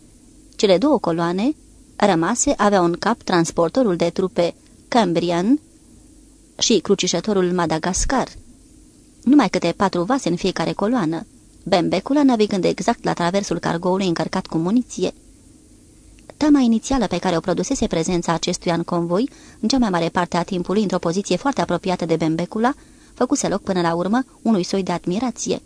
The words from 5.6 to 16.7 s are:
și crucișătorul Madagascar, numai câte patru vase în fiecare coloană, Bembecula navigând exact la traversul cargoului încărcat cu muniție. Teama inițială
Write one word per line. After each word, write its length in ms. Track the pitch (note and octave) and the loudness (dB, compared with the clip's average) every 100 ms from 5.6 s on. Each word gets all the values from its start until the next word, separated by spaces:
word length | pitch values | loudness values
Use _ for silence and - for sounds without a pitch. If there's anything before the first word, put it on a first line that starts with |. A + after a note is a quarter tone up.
| - - - - - - - - - - | -2 -20 -20 -20 -20 -20 -20 -20 -18 -4
și 220 | - G#3 | 0 0
crucișătorul 720 | - G3 F#3 E3+ G#3+ G3 F3+ | 2 -2 0 -2 -2 0 0
Madagascar, 760 | F3+ E3+ D#3+ F3 F3+ - C4 C#3+ - - - - - - _ - - | 0 0 -2 -2 -2 -2 -2 -4 -10 -20 -20 -20 -20 -20 _ -20 -4
numai 260 | - C#4+ A3 | 4 4 4
câte 240 | - E3+ - | 0 -2 0
patru 260 | G3 F3+ | 0 0
vase 260 | F3 C4+ - | 0 0 0
în 60 | F3 | -2
fiecare 360 | F#3+ - E3 | -2 -2 -4
coloană, 540 | D#3+ G#3 B3+ D#3 E3 - - - - | -2 0 0 -2 -4 -8 -20 -20 -12
Bembecula 600 | - F#3 E3 E3+ - C#4+ | 0 2 2 -2 0 2
navigând 400 | C#4 A3+ G#3 G3 | 4 4 2 2
exact 400 | E3+ E3 - A#3+ | 0 0 -2 -2
la 100 | - | -2
traversul 460 | E3 E3+ G3+ G3+ E3 | -2 0 -2 -2 -4
cargoului 480 | - E3+ F3+ F#3+ F#3+ | -2 -2 -2 0 0
încărcat 400 | E3 D#3+ F#3+ - | -2 -2 -4 -4
cu 100 | D#3+ | -2
muniție. 560 | E3+ A#3+ A#3+ - F#3 - - - - - - - - - - - - - | 0 0 -2 -4 -6 -6 -20 -20 -20 -20 -20 -20 -20 -20 -20 -20 -16 -2
Teama 220 | D4+ C#4+ | 4 4
inițială 480 | A#3+ | 4